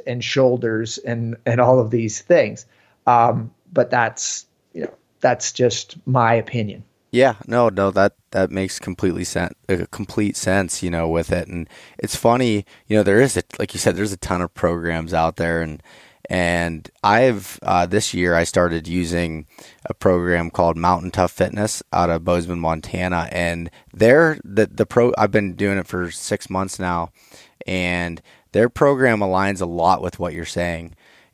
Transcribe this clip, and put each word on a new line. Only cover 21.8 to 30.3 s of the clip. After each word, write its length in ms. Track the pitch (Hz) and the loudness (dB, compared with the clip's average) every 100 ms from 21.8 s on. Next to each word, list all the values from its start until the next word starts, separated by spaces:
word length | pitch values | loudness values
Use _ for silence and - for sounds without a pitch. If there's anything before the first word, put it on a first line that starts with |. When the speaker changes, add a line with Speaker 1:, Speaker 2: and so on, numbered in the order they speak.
| - | -4
Speaker 2:
out 160 | 90 87 | 0 0
of 140 | 82 | 0
Bozeman, 360 | 87 87 85 87 | 0 -2 -2 -4
Montana. 720 | 82 80 - 87 90 87 - | -2 -4 -6 -6 -2 -2 -4
And 380 | 87 87 85 82 - _ | -4 -4 -4 -8 -14 _
they're, 440 | 87 113 147 165 151 | 2 6 6 4 0
the, 220 | - 101 104 | -6 -2 0
the 180 | - | 0
pro, 300 | 107 123 120 - | 0 2 2 2
I've 160 | 104 | 0
been 220 | 107 101 | 0 -2
doing 240 | 87 101 98 | -2 -2 -2
it 80 | 87 | -4
for 240 | 92 87 | -6 -6
six 400 | - - 104 - | -8 -6 -6 -4
months 280 | 95 95 - | -6 -4 -6
now, 320 | 90 87 85 _ _ - - - - | -4 -4 -6 _ _ -20 -20 -16 -6
and 540 | 92 90 87 87 85 - _ _ | -4 -2 -2 -4 -8 -16 _ _
their 160 | 104 120 | 0 0
program 520 | - 143 135 131 110 | 4 2 4 2 2
aligns 420 | 98 92 98 95 | 0 0 0 -2
a 40 | 87 | -4
lot 360 | 85 85 78 | 0 2 2
with 160 | 90 - | 0 -6
what 160 | 87 | -8